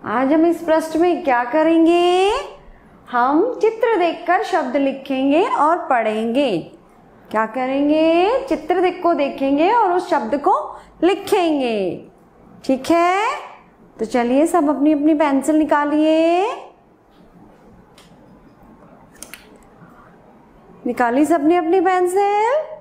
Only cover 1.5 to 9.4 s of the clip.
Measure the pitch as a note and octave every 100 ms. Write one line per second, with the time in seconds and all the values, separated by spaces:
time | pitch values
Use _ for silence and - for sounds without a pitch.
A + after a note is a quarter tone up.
1.5 | D#4 D#4 E4 E4 F4 F4 F4+ G4 B4 -
2.5 | - - - - - - B3 B3 D4+ A#4
3.5 | - A4 A4 A#4+ G#4 F4 - - F#4 G#4
4.5 | F4+ B3+ C#4 C#4 C4+ - C4 C4+ D4+ G4
5.5 | - D4 E4+ - B3 A3 G#3+ A#3 A#3+ C#4
6.5 | E3+ - - - - - - - G#3+ A3
7.5 | B3+ B3+ C#4 D4 D#4 D#4+ E4+ F#4+ B4+ -
8.5 | D#4+ - F4+ F4+ F4 F4 D#4 C#4 -